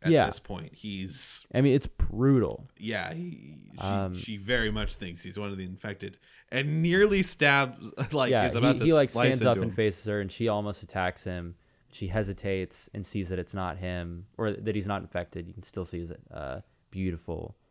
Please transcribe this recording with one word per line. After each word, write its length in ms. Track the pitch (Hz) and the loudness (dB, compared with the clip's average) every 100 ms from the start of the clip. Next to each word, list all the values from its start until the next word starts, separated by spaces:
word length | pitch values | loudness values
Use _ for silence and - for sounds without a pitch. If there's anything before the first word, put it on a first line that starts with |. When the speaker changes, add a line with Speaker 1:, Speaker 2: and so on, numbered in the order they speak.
Speaker 1:
at 100 | 160 | 4
Speaker 2:
Yeah. 140 | 156 87 | 6 4
Speaker 1:
this 140 | - | 0
point 340 | - 92 - | -10 -10 -10
he's 720 | - 107 95 98 135 - - - | -12 -8 -6 -6 -6 -8 -8 -4
Speaker 2:
I 80 | 123 | 4
mean, 120 | 139 135 | 6 4
it's 120 | - | 2
brutal. 800 | - - 95 135 131 82 55 - - | 0 0 2 4 4 2 -4 -14 -12
Speaker 1:
Yeah, 360 | 107 104 90 | -6 -6 -6
he, 560 | 165 175 - 69 76 50 | -8 -10 -12 -16 -20 -18
she, 40 | - | -6
Speaker 2:
Um, 360 | 95 98 95 90 | -2 -2 -2 -6
Speaker 1:
she 180 | 113 101 | -8 -8
very 320 | 98 123 110 | 0 2 2
much 240 | 107 98 - | 0 -2 -6
thinks 280 | 90 85 | -10 -10
he's 160 | 95 98 | -10 -8
one 100 | 101 | -6
of 60 | 95 | -6
the 60 | |
infected, 540 | 92 95 107 98 98 - _ - - | -8 -8 -10 -10 -10 -14 _ -20 -6
and 320 | 131 147 156 | -4 -2 0
nearly 400 | 170 185 214 196 | 4 6 6 6
stabs, 720 | 180 - 143 139 131 - 110 - | 2 2 4 6 4 -2 -14 -6
<laughs> 160 | 131 | -2
like, 180 | 147 127 | 0 4
Speaker 2:
Yeah, 160 | 120 90 | 4 4
Speaker 1:
is 80 | 117 | 4
about 180 | 127 123 | 4 4
Speaker 2:
he, 40 | |
Speaker 1:
to 60 | 165 | 6
Speaker 2:
he, 80 | |
like, 180 | 156 135 | 6 4
Speaker 1:
slice 160 | 117 123 | 4 2
Speaker 2:
stands 180 | 131 120 | 4 4
up 100 | 107 | 4
Speaker 1:
into 60 | |
Speaker 2:
and 80 | 113 | 0
Speaker 1:
him. 40 | 101 | 2
Speaker 2:
faces 260 | 107 95 107 | 0 0 -4
her, 140 | 104 | -2
and 100 | 98 | -4
she 200 | - 113 | -2 0
almost 340 | 104 104 98 | 0 -2 -8
attacks 400 | - 95 90 - | -8 -2 -2 -4
him. 320 | 95 90 87 85 _ _ _ | -8 -8 -8 -14 _ _ _
She 140 | - 95 | -8 -4
hesitates 800 | 107 101 95 98 95 90 - - | -2 -2 -4 -2 -2 -4 -10 -14
and 120 | 104 90 | -12 -6
sees 240 | 101 90 | -6 -4
that 100 | 90 | -4
it's 140 | 87 | -4
not 240 | 98 90 90 | -6 -6 -4
him, 500 | 90 90 87 85 101 - | -6 -6 -6 -10 -14 -4
or 140 | 110 | -4
that 240 | 98 107 104 | -2 -2 -2
he's 120 | 101 | -2
not 140 | 98 | -4
infected. 460 | - 90 87 90 85 | -4 -8 -6 -10 -12
You 60 | |
can 100 | 90 | -14
still 220 | - 98 87 | -12 -8 -6
see 140 | 87 | -6
his, 120 | 85 - - | -8 -12 -14
uh, 300 | - 69 67 - _ _ | -12 -10 -10 -12 _ _
beautiful, 640 | 95 92 82 - 80 78 - _ | -4 -4 -4 -6 -8 -8 -14 _